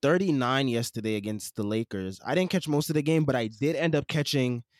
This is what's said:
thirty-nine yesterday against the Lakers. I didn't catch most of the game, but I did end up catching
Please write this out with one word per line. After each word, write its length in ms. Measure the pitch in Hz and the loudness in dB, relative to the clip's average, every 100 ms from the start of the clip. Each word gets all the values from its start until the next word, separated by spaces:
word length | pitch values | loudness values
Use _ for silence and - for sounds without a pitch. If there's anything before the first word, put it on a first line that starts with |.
thirty-nine 680 | 139 180 196 139 123 135 135 | 2 4 4 2 2 2 2
yesterday 480 | 117 120 120 110 107 | 0 -2 -4 -2 -2
against 400 | 104 107 - - | -2 -6 -8 -4
the 80 | |
Lakers. 560 | 104 110 113 98 92 92 | -2 -2 -2 -6 -6 -8
I 120 | - 160 | -2 0
didn't 160 | 185 | 2
catch 160 | 185 151 | 0 0
most 220 | 147 151 | 0 0
of 40 | |
the 80 | 151 | 0
game, 220 | 147 160 | 2 2
but 120 | 143 127 | 2 0
I 120 | 110 | -2
did 280 | 107 143 151 | -2 -2 0
end 200 | 165 151 | 0 0
up 120 | - | 0
catching 560 | 156 143 143 127 120 - _ | -2 0 0 0 -2 -8 _